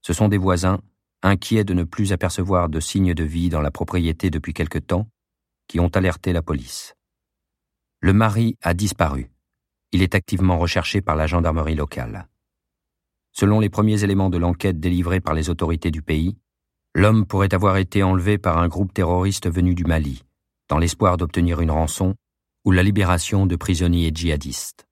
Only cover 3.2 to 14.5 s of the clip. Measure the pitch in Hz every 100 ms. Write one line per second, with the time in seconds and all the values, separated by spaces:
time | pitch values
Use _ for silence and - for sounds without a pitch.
3.2 | 78 82 85 80 73 - 87 90 82 76
4.2 | 92 78 - - 80 80 - 90 110 _
5.2 | _ _ _ _ - 87 87 92 92 -
6.2 | 95 85 80 73 - - - _ _ _
7.2 | _ _ _ _ _ _ _ _ 95 98
8.2 | 113 104 113 - 87 87 104 - 78 67
9.2 | 58 _ _ _ _ _ _ 90 92 95
10.2 | - 95 92 85 85 92 85 101 - 78
11.2 | 78 87 82 80 78 76 71 - 60 53
12.2 | - _ _ _ _ _ _ _ _ _
13.2 | _ - 98 107 104 - 107 107 101 98
14.2 | 95 87 87